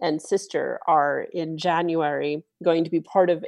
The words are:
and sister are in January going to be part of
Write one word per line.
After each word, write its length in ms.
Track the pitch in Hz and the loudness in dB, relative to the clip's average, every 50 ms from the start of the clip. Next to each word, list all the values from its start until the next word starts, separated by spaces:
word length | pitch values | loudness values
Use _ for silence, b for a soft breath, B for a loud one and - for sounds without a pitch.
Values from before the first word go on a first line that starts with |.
and 200 | 180 165 151 156 | -2 -2 -2 -4
sister 580 | - - 196 196 - - - 156 143 131 - - - | -2 -2 -2 -2 -2 -4 -4 -4 -2 -2 -4 -4 0
are 400 | - 160 151 143 143 139 135 - - | 2 2 4 4 2 0 -2 -4 -6
in 260 | - 175 160 160 160 | -6 -6 -6 -6 -6
January 840 | 156 165 180 165 165 175 170 165 165 156 147 147 139 143 147 147 156 - _ _ _ - | -4 -2 0 0 0 0 0 0 0 0 0 -2 -2 -2 -4 -4 -6 -8 _ _ _ 0
going 200 | 180 165 165 165 | 2 2 2 2
to 80 | 160 | 0
be 100 | 175 165 | -2 -2
part 280 | 160 - - 196 185 175 | -4 0 2 4 4 4
of 140 | 175 160 202 | 2 0 -2